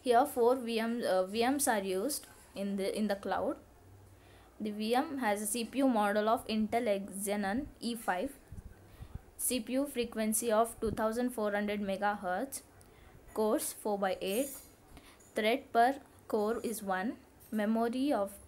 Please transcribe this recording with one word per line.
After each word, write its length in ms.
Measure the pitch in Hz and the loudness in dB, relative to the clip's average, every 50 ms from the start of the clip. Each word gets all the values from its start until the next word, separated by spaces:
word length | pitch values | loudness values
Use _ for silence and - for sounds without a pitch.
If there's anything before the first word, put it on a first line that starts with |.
Here 240 | _ 254 233 233 277 | _ 6 6 6 6
four 300 | - - 254 233 233 254 | 4 4 4 4 4 4
V 240 | 269 240 226 233 214 | 2 0 -4 -2 -2
M, 240 | 220 233 233 240 220 - | -2 -2 -2 -2 0 2
uh, 160 | 180 185 185 | 2 2 2
V 220 | 185 202 226 226 | 0 0 0 2
Ms 220 | 247 277 294 277 - | 2 2 2 2 2
are 140 | 233 208 196 | 2 2 0
used 440 | 196 185 185 202 277 294 - - - - - - - - | 0 -2 0 -2 -2 -4 -6 -10 -14 -20 -20 -20 -16 -10
in 220 | - 196 202 196 202 | -8 -6 -4 -2 -2
the, 200 | 190 196 - - | -2 -2 0 0
in 100 | 214 208 | 0 0
the 80 | 202 | -2
cloud. 420 | 202 - 208 185 170 185 226 311 - - - - - - - - - - - - - - - - - - - - - | -2 -2 -4 -2 -2 -2 -2 -4 -6 -10 -20 -20 -20 -20 -20 -20 -20 -20 -20 -20 -20 -20 -20 -20 -20 -20 -20 -12 -8
The 120 | 208 214 | -8 -6
V 240 | 208 208 214 220 233 | -4 -4 -2 0 2
M 240 | 247 294 330 285 277 | 0 0 0 -4 -2
has 220 | 247 214 208 202 | 0 0 0 0
a 40 | 214 | -2
C 180 | 208 - 240 226 | -4 -2 -2 -4
P 160 | 220 - 254 | -4 0 2
U 80 | 277 262 | 4 4
model 400 | 247 214 208 202 202 214 208 220 | 4 4 4 4 2 2 2 2
of 200 | 226 254 - - | 2 0 0 -2
Intel 600 | 220 220 220 208 - 233 247 233 202 196 196 - | 0 0 0 0 0 0 2 2 0 0 -2 -6
Xenon 560 | 180 196 202 208 202 208 202 190 202 247 302 - - - | -8 -8 -4 -2 -2 -2 -2 -2 -2 -2 -4 -6 -10 -8
E 140 | - 233 240 | -6 -6 -6
five, 360 | 226 - - 185 180 208 277 - - - - - - - - - - - - - - - - - - - - - - | -4 -2 -2 -2 -2 -2 -6 -8 -12 -20 -16 -16 -16 -16 -16 -20 -20 -20 -20 -20 -18 -18 -16 -16 -16 -16 -16 -10 -6
C 220 | - - 240 254 | -4 -2 -2 -2
P 140 | 226 233 240 | -2 -2 0
U 120 | 262 285 | 0 0
frequency 680 | 285 269 240 240 233 240 220 220 214 220 - - 240 | 0 -2 -4 -4 -2 -2 -2 0 0 0 0 2 2
of 280 | 214 214 233 226 - - | 4 4 4 2 0 -4
two 120 | - 220 | -2 -2
thousand 380 | - - 220 220 220 233 247 247 | 0 0 0 0 0 0 0 -2
four 220 | 247 - 214 208 | 0 0 -2 0
hundred 300 | 202 202 208 208 208 208 | 0 0 0 0 -2 -2
megahertz, 800 | 208 196 196 185 208 208 208 202 196 180 180 190 247 277 - - - - - - - - - - - - - - - - - | -2 -2 -2 0 0 0 0 0 -2 -2 -2 -2 -4 -4 -8 -12 -12 -14 -20 -20 -20 -20 -20 -20 -20 -20 -20 -20 -20 -10 -2
cores 400 | - 220 214 220 320 - - - | 0 2 2 2 0 -2 -4 -8
four 240 | - - 220 208 196 | -6 -4 -4 -2 0
by 200 | 196 190 180 - | 0 -2 -2 -2
eight, 280 | - 190 190 220 277 277 - - - - - - - - - - - - - - - - - | -2 -2 0 0 -2 -2 -4 -12 -16 -20 -20 -20 -20 -20 -20 -20 -20 -20 -20 -20 -20 -6 -4
thread 360 | - 214 214 233 269 - - - | 0 2 2 2 2 -2 0 4
per 220 | 233 233 247 277 277 - - - - - - | 6 6 6 4 0 -8 -18 -20 -20 -6 -2
core 320 | - 226 208 214 233 240 - | 0 2 2 2 0 -2 -2
is 180 | 247 220 208 | -4 -6 -4
one, 360 | 208 196 190 185 190 233 - - - - - - - - | -4 -2 -2 -2 -2 -4 -4 -6 -12 -20 -20 -20 -14 -6
memory 600 | - 214 208 208 220 226 233 240 240 262 262 294 | -2 0 0 2 2 2 0 0 0 0 0 2
of 200 | 285 214 202 294 - - - | 2 2 0 -2 -4 -14 -20